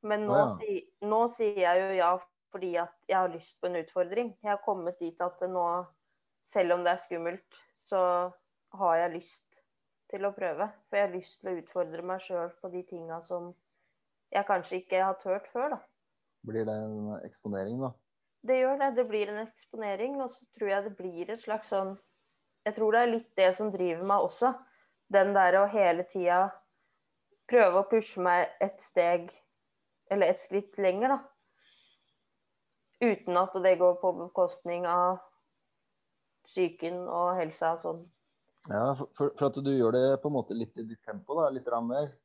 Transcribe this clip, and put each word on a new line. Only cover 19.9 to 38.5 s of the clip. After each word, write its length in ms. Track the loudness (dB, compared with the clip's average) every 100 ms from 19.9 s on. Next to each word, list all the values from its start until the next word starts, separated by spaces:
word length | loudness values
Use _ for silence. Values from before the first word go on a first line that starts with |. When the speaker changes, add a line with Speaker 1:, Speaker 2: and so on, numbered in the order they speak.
| -4 -4 -4
Speaker 1:
og 140 | -8
så 140 | -10 _
tror 180 | _ -2
jeg 160 | -2 -4
det 100 | -10
blir 340 | -12 -10 -10
et 140 | -10
slags 260 | -6 -8 -4
sånn, 280 | -4 -4 -8 _ _ _ _ _ _ -8
jeg 100 | 0
tror 180 | 2
det 60 | 4
er 100 | 4
litt 180 | 0 -4
det 160 | 4 4
som 160 | 4 -4
driver 340 | -2 -2 -2 2
meg 200 | 2 2
også. 260 | 0 0 0 -12 _ _ _ _
Den 220 | 4 4
der 240 | 6 6 6
å 100 | 4
hele 360 | 4 4 4 -2
tida 340 | -2 2 2 2 -2 _ _ _ _ _ _ _ _ 2
prøve 320 | 6 6 6
å 60 | 4
pushe 320 | 0 0 -2
meg 280 | 2 2 2 -2
et 240 | -4 -4
steg, 480 | -6 2 2 2 -2 -18 _ _ _ _ _ _ _
eller 220 | 2 2
et 80 | 2
skritt 360 | -2 -6 -6 -2
lenger, 360 | 0 2 0
da. 60 | -2 -4 _ _ _ _ _ _ _ _ _ _ _ _ _ _ _ _ _
Uten 360 | 0 0 0 0
at 140 | 2
det 220 | 2 4 6
går 180 | 6 4
på 160 | 0
bekostning 720 | -2 -6 0 0 0 -8 -4 0
av 340 | 2 2 0 -8 _ _ _ _ _ _ _ _ _ _ _
psyken 640 | _ -2 -2 -2 -8 -6 -6
og 280 | -2 -2 0
helsa 360 | -4 -2 -2
og 100 | -2
sånn. 180 | -6 -10 -12 _ _ _ _